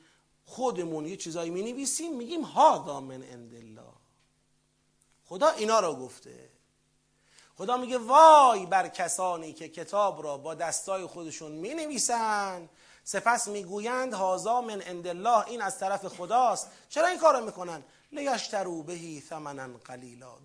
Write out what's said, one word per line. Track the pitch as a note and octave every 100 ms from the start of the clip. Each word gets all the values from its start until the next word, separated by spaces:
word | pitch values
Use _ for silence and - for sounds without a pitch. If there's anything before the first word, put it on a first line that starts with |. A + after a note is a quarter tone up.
| _ _ _ _ _
خودمون | - F#3 F#3 E3+ D#3 D3+
یه | F#3+
چیزایی | E3+ E3 E3
می‌نویسیم، | F3+ A3 B3 C4+ - E4 C4
می‌گیم | A#3+ E4+
هذا | G#3+ F#3 D4+ F#3 C#3+ C#3
من | C3+ C3
عند | C3 B2 A#2
الله، | A#2 A2+ A2 A#2+ A2+ _ _ _ _ _ _ _ _ _ _ _ _
خدا | _ F#3 D#4
اینا | D4+ G#3+ A3+
رو | F3
گفته. | C3+ B2+ - B2 B2 C3 _ _ _ _ _ _ _ _ - _ -
خدا | G3 B3
میگه | B3 B3+
وای | A3+ C#4 D#4+ D4+ C4 G#3 F3+
بر | F#3+ F3
کسانی | - E3+ - F#3 E3+ D#3+
که | C#3+ D#3+
کتاب | F3 D#3+ G3+ G3+ D#3
را | D3+ C#3
با | D3
دستای | D#3+ E3 D3 - F#3+ F3
خودشون | F3 D#3+ - D#3
مینویسن، | D#3 G3 E4 D4+ B3+ - A#3 A3 G#3 G3 F3+ E3 _ - -
سپس | - G3 A3 A#3 G#3
میگویند | G#3 F3 G#3 A3 B3+ C4
هذا | G3+ F#3 F#3 F#3+ B3
من | A3+ G3+
عند | F3 F3 F3
الله، | F3 A3 A3+ G#3
این | A#3
از | G3 -
طرف | G3 G3 F#3+
خداست. | - F3 A#3 B3 F#3 - - _
چرا | C#4+ F4
این | E4+
کارو | D#4+ C4
می‌کنن؟ | A3 F3+ F3 D#3+ - _ _
لیشتروا | D4 C#4 A3+ - G3+ F3+ E3
به | D3+ F3 E3 D3+ -
ثمنا | D#3 D3 C#3 C3 A#2+
قلیلا، | - B2+ B2 A#2+ B2+ A#2